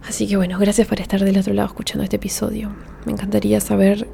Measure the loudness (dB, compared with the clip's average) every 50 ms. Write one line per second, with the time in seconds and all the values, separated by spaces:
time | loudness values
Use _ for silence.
0 | -10 -10 -4 -4 -2 0 2 0 0 0 2 2 2 4 6 4 4 2 2 -4
1 | -2 -2 0 2 2 4 4 4 2 2 0 0 0 -2 -4 -8 -10 -6 -4 -4
2 | -4 -2 -4 -4 -4 -4 -4 -4 -4 -4 -4 -4 -8 -8 -10 -12 -16 -18 -18 -10
3 | -6 -6 -6 -4 -4 0 0 0 2 2 2 2 2 0 2 4 4 4 4 2
4 | -2 -10